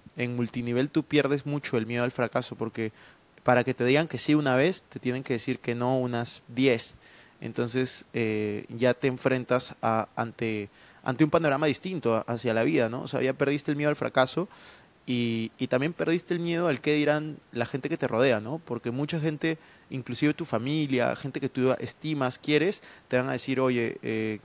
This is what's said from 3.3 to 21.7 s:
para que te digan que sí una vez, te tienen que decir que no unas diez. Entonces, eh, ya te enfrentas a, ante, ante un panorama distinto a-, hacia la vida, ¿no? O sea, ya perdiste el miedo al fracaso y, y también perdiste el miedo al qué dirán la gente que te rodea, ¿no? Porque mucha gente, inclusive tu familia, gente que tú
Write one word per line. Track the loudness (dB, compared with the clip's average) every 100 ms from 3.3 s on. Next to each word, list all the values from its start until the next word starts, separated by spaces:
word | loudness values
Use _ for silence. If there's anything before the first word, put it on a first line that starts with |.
| -2
para | 4 4
que | 4
te | 0
digan | 4 4 2
que | -2
sí | 2
una | 4 4
vez, | 4 2 0
te | -8 -6
tienen | -4 -4
que | -2
decir | -4 -2 -4
que | -4
no | -2 0 0
unas | 0 -2 -4 -8 -8
diez. | 2 4 4 0 -12 -20 -20 -20 _
Entonces, | -8 -4 -2 0 -2 -4 -8
eh, | -4 -2 -2 -2 -4 -8
ya | 0 2
te | 2 0
enfrentas | 0 0 0 0 0 0 -4
a, | 0 0 -2
ante, | -4 -6 -4 -4 -4 -6 -14 -20 -8
ante | -6 2
un | 4
panorama | 6 4 4 2
distinto | 0 -4 -2 2
a-, | 2
hacia | 0 -4 0
la | 2
vida, | 2 2 0
¿no? | -2
O | -4
sea, | -2
ya | -2
perdiste | 0 0 0 -2
el | 0
miedo | 0
al | 0
fracaso | 0 2 2 2 -6 -8 -20 -20 -20 _ -4
y, | -2 0 -2 -4 -6
y | 0
también | 0 0
perdiste | -2 0 -2 -2
el | -4
miedo | -2 0 0
al | 0
qué | 2
dirán | 2 4 2 -2 -10 -10
la | -6 -4
gente | -4 -4
que | -2
te | 0
rodea, | 4 4 4
¿no? | 0 -8
Porque | -6 -6 -4
mucha | -4 -4 -2
gente, | -2 -2 -2 -2 -8 -20 _
inclusive | -10 -8 0 0
tu | 0
familia, | -2 -2 0 -2 0 2 0 -2
gente | -6 -6
que | -4
tú | 0 2